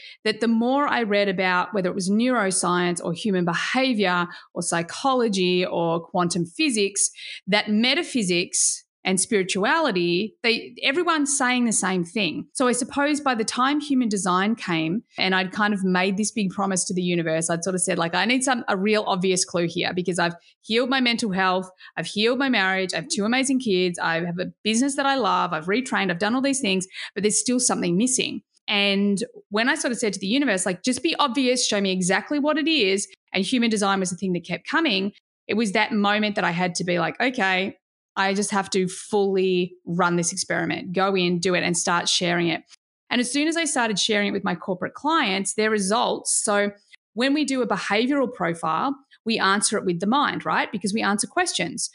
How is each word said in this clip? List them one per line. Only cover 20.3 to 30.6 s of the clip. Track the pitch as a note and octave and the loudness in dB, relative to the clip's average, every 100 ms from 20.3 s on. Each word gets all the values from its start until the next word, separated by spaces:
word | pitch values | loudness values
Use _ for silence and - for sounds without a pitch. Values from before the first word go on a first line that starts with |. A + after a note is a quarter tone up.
| E3+ _ _ | -4 _ _
healed | - A#3 B3+ | -2 0 2
my | C4+ | 2
mental | A#3+ A#3 A3+ | 2 0 0
health, | F#3 F#3+ F#3 F#3 - - - | 0 2 2 -2 -12 -14 -8
I've | E3+ | -6
healed | G#3 A3 B3+ | 0 2 2
my | C4+ | 2
marriage, | A3+ F#3+ F#3+ F#3 | 2 2 0 -2
I | E3 | -4
have | - | -4
two | - | -2
amazing | G#3 B3+ C4+ C4 | 0 0 2 0
kids, | A#3 F#3 F#3 F3 | 2 2 2 0
I | E3+ E3 | -2 -2
have | F3 F3 | -2 -4
a | F3+ - | -6 -4
business | G#3 A3 C#4 C#4 | 0 2 2 0
that | C#4 | 0
I | |
love, | C4+ G3 F3+ F3+ | 2 2 2 0
I've | D#3+ E3 | -2 -2
retrained, | A3 C4 G3+ F#3+ | -2 0 0 0
I've | E3+ | 0
done | G#3 | 0
all | B3+ | 0
these | C4+ C4+ | 0 0
things, | G3 F#3+ F3+ - - | 0 0 -2 -10 -10
but | - | -2
there's | G#3 G#3 | 0 0
still | - B3 | 0 0
something | B3 F#3 F3+ F3 | 2 0 2 2
missing." | B3 - - G#3+ - _ - | 2 0 -2 -4 -12 _ -4
And | G#3 G3+ G3 G3+ G3 - - - | 0 2 2 2 0 -4 -12 -4
when | G3+ B3 | 0 0
I | D#4 | 0
sort | D4+ | -2
of | A3+ | -2
said | A3 | -2
to | G3 | -2
the | F#3+ | 0
universe, | C4 C#4 F#3 | 0 2 0